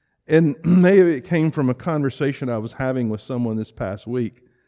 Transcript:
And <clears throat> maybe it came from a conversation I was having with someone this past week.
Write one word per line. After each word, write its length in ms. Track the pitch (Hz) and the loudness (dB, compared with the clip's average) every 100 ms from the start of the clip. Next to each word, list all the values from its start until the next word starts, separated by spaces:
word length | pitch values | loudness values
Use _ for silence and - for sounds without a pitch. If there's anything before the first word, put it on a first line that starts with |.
| _ _ - | _ _ 0
And 280 | 160 160 135 | 2 2 0
<clears throat> 40 | |
maybe 480 | 165 180 180 196 175 | 2 4 6 6 4
it 120 | 143 - | 2 -2
came 260 | 175 156 | 0 0
from 180 | 156 131 | 0 -2
a 60 | 123 | -2
conversation 720 | 175 156 139 - 143 135 127 | -4 -2 -4 -4 -4 -4 -6
I 80 | 113 | -6
was 160 | 113 | -8
having 360 | - 131 127 117 | -6 -4 -2 -4
with 120 | 107 | -6
someone 340 | - 123 117 110 | -6 -6 -4 -4
this 160 | 107 | -8
past 360 | - 107 98 113 | -8 -8 -8 -8
week. 340 | 123 113 - _ _ | -6 -6 -10 _ _